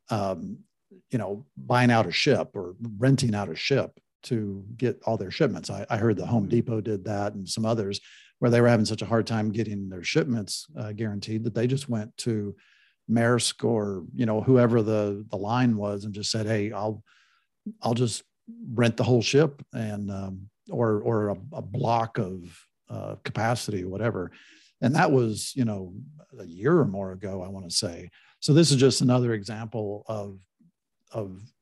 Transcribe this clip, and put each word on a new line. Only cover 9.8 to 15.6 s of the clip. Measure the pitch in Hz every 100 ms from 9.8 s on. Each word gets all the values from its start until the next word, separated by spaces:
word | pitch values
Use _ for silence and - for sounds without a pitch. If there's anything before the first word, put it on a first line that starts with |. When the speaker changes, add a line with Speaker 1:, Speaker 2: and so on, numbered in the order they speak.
| 98
Speaker 1:
their | 92
shipments, | 82 151 160 113 98 - - 147
uh, | 107
guaranteed | 104 110 101 98 110
that | 117
they | 104 120
just | 135 -
went | 113 110 -
to | 123 110 104 95 _ _ _ _ -
Maersk | 113 117 120 - -
or, | 123 113 104 95 82 -
you | 117
know, | 107
whoever | 117 127 120 117
the, | 107 107 104 101 110
the | 95
line | 101 120